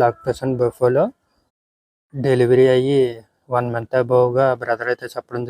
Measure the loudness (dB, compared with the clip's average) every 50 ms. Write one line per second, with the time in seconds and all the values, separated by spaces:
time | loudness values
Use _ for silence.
0 | 2 0 0 -2 -4 -6 -6 -4 -4 -6 -2 -2 -2 -2 -2 0 0 0 2 0
1 | 0 -2 -4 _ _ _ _ _ _ _ _ _ _ _ _ _ _ _ _ _
2 | _ _ -10 -4 -2 0 2 2 2 4 4 4 4 4 4 2 2 2 2 2
3 | 0 0 -2 -8 -18 _ _ _ _ -6 -4 -4 -2 -4 -6 -8 -6 -4 -2 -2
4 | 0 2 2 2 2 2 2 0 0 0 0 -2 -4 -6 -6 -4 -4 -4 -4 -6
5 | -6 -10 -12 -14 -12 _ -10 -8 -6 -4